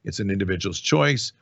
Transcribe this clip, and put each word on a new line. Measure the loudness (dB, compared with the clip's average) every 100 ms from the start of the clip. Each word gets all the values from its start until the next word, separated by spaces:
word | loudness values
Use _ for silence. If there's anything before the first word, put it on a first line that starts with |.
it's | -10 -4
an | -2
individual's | 0 0 -2 -2 -4
choice, | 2 4 4 2 -4 _